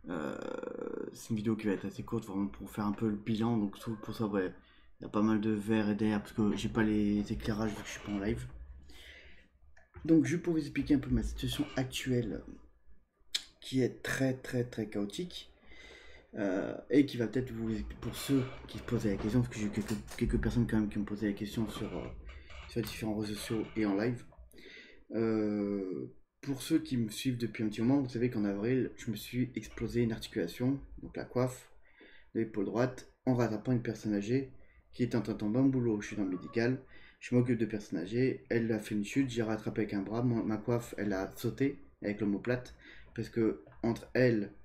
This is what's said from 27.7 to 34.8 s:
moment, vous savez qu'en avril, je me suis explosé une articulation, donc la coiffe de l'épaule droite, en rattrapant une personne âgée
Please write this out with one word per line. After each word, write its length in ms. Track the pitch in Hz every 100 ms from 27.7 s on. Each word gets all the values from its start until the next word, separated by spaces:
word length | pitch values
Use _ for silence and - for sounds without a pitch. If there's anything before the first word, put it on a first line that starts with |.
| 107
moment, 180 | 113 139
vous 80 | 123
savez 220 | 117 127
qu'en 160 | 117 104
avril, 460 | 98 110 131 110 -
je 140 | -
me 40 |
suis 380 | 104 - 123 123 -
explosé 440 | - - 113 113
une 120 | 117
articulation, 680 | 107 - 113 85 - 123 139 - -
donc 120 | - -
la 80 | -
coiffe 440 | 123 127 - - - - - - - -
de 60 | 110
l'épaule 240 | 113 107
droite, 480 | 98 104 127 - - _ -
en 80 |
rattrapant 380 | 123 113 107 -
une 100 | 123
personne 320 | - 85 107
âgée 400 | 101 101 131 135 - - -